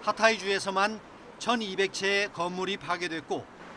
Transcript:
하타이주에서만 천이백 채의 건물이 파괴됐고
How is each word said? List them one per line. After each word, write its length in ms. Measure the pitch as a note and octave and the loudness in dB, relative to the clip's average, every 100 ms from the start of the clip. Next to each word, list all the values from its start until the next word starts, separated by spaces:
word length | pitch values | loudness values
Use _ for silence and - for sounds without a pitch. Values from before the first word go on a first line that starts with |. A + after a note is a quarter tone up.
하타이주에서만 960 | - G#3 A3 A3 F#3+ G3 G3 F#3+ G#3 A3 - - - - | 0 4 4 4 0 0 0 2 2 0 -12 -20 -20 -6
천이백 560 | - A#3+ G#3+ F#3 F#3+ | 0 0 0 0 0
채의 360 | - F#3+ G3+ G3+ | 2 2 2 2
건물이 420 | - F3 F3+ F#3 G3+ | -2 -2 -2 -2 -4
파괴됐고 680 | D3 F3+ F3 D#3+ - E3+ - - - | -2 -4 -2 -6 -4 -6 -6 -16 -16